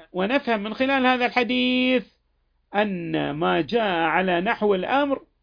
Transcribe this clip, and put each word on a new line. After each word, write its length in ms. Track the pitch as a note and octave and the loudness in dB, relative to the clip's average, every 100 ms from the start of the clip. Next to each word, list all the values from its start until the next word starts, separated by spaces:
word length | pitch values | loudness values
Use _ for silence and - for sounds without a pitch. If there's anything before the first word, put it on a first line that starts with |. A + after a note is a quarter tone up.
| - | -10
ونفهم 500 | F3+ G3 C#4 C4 A3+ | -4 -2 0 0 -2
من 120 | G#3 | -2
خلال 320 | G#3+ C4 C#4 B3+ | -2 0 2 2
هذا 200 | B3+ A#3+ | 2 0
الحديث 840 | B3+ A#3 B3+ B3+ B3+ B3+ B3+ - _ _ _ _ _ _ | 0 0 0 0 2 2 0 -2 _ _ _ _ _ _
أن 560 | G3 G#3+ F#3 E3 D#3 D3 | -2 -2 -2 -4 -2 -2
ما 300 | D3 F3+ F3 | -2 0 0
جاء 420 | D3+ A#3 A3 E3 | 0 0 0 0
على 380 | E3 E3 F#3+ F3 | 2 2 2 0
نحو 340 | G3 A#3 G#3+ | 0 0 2
الأمر 480 | F#3+ - C4+ C#4+ C4+ - _ | 0 0 0 0 -2 -8 _